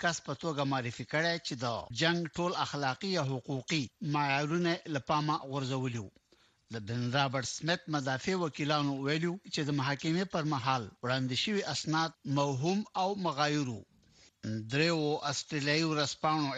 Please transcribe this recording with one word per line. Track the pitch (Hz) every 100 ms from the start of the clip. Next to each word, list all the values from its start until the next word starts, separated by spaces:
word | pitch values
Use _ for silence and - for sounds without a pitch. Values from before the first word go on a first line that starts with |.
کس | 175 160 -
په | 139
توګه | 170 143 139
معرفي | 135 120 117 123
کړی | 151 170 170 -
چې | 131
د | 123 110 - 117
جنگ | 165 175 165 -
ټول | 175 147 143
اخلاقي | 143 139 127 196
یا | 180 135
حقوقي | 131 - 131 - 165 127 - 151 147
معیارونه | 143 139 147 170 175 175 165
له | 143 -
پامه | 151 151 151 135
غورځولي | 139 131 135 127 117
وو. | 95 - _ - _ _ _
د | 113 101
بن | 120 120 139
رابرټ | 139 131 117 -
سمیت | 160 170 - 151
مدافع | 131 131 - 190
وکیلانو | 160 - 147 151 143 139
ویلي | 139 160 175 185 -
چې | -
د | 143 143
محاکمې | 135 139 160 170 190
پر | 180 151
مهال | 143 127 131 98 -
وړاندې | 123 131 131 123
شوي | - 202 -
اسناد | 143 - 156 165 - - 139
موهوم | 143 131 160 196 208 185
او | 202 202 175
مغایر | 139 147 151 131
وو. | 107 - _ _ - - _ 110 110 110
دریو | 139 165 165 147 147 143
استرالیایي | 135 - 151 143 151 165
ورځپاڼو | 151 139 - 160 156 143